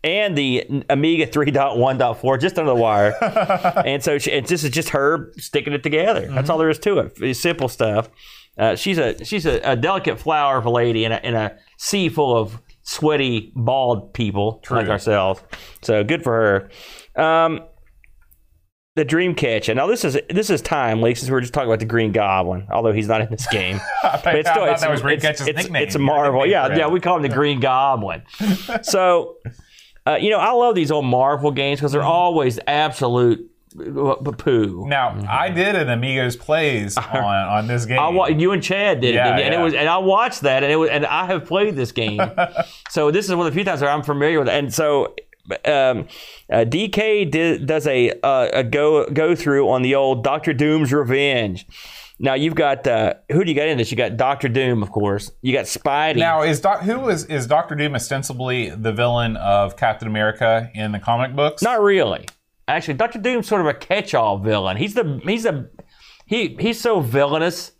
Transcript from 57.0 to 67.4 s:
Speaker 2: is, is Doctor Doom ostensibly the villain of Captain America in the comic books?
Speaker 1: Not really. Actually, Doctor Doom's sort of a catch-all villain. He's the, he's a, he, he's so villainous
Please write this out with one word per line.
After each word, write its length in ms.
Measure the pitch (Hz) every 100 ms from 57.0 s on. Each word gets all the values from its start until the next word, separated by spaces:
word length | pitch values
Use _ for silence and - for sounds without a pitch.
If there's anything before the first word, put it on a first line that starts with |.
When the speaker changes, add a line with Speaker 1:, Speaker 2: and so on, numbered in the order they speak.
| 262
Speaker 2:
is, 160 | 170
is 200 | - 151
Doctor 300 | 120 151 160
Doom 180 | 147 147
ostensibly 760 | 131 - 139 - 127 127 127 101
the 200 | 90 113
villain 420 | 104 120 120 117 110
of 380 | 98 101 101 -
Captain 300 | 117 107 110
America 640 | 107 107 107 117 113 117
in 200 | 110 107
the 60 | 104
comic 360 | - 120 131
books? 260 | 139 147 151
Speaker 1:
Not 200 | 220 240
really. 440 | 202 190 120 85 - _ _ _ -
Actually, 280 | 156 -
Doctor 240 | 135 233 233
Doom's 280 | 226 247 -
sort 140 | 214
of 60 | 156
a 60 |
catch-all 680 | 139 - 202 208 135 110 101
villain. 380 | 104 107 95 98
He's 160 | 202
the, 260 | 214 175 135
he's 200 | - 226
a, 220 | 226 147 - - - _ - -
he, 320 | _ 226 175 -
he's 200 | 214 226
so 200 | 240 202
villainous 720 | 123 135 143 156